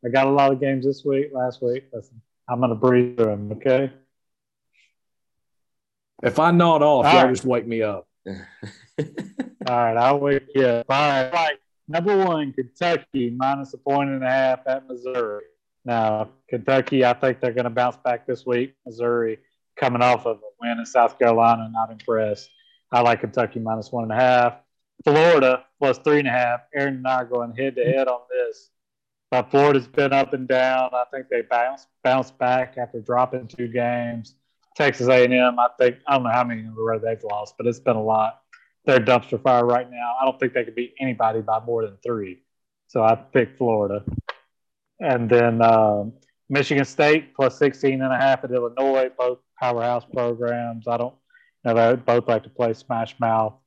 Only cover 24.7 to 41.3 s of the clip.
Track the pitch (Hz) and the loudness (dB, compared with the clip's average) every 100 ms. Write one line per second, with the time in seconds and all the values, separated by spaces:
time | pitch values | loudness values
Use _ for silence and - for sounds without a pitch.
24.7 | _ _ _ - 147 165 160 131 127 - | _ _ _ 2 4 6 6 4 2 -4
25.7 | _ 143 127 156 147 135 123 123 123 _ | _ -2 0 2 2 2 0 0 -2 _
26.7 | 143 139 131 127 131 120 123 120 117 135 | -4 -4 -4 -4 -4 -2 -6 -6 -4 -6
27.7 | 127 120 131 131 123 123 127 120 110 _ | -2 0 0 0 -4 -6 -6 -6 -8 _
28.7 | _ _ _ _ _ _ 139 - 139 143 | _ _ _ _ _ _ -4 2 4 4
29.7 | 139 120 - 139 139 135 135 127 131 131 | 4 0 -2 0 0 0 -4 -2 0 2
30.7 | 131 127 123 123 139 131 120 113 120 120 | 0 -2 -4 -6 -8 -6 -6 -2 -2 -2
31.7 | 135 _ _ 131 131 127 _ 123 127 127 | -6 _ _ 0 0 -2 _ -2 0 -2
32.7 | 127 120 117 104 120 127 131 113 - 120 | -8 -10 -10 -4 0 0 -4 -12 -10 -6
33.7 | 117 120 123 120 117 113 _ _ _ _ | -4 -2 -4 -6 -10 -14 _ _ _ _
34.7 | - 147 135 123 127 123 127 123 120 123 | -2 -2 0 4 6 6 4 2 2 -2
35.7 | - 127 123 - 139 123 117 123 113 110 | 2 0 0 -2 0 0 0 -2 -4 -10
36.7 | 110 113 113 113 113 110 104 107 _ 120 | -6 -4 -4 -4 -6 -8 -8 -10 _ -4
37.7 | 120 - 110 107 110 110 - _ - _ | -4 -2 -2 0 0 0 -4 _ -20 _
38.7 | _ - 131 110 123 - 117 135 123 120 | _ 2 2 4 2 2 -4 2 2 4
39.7 | 123 123 123 120 127 135 131 131 127 113 | 0 -2 -10 -8 -2 -2 -2 -4 -4 -6
40.7 | 113 120 - 135 113 113 | -6 -10 -6 -8 -2 -2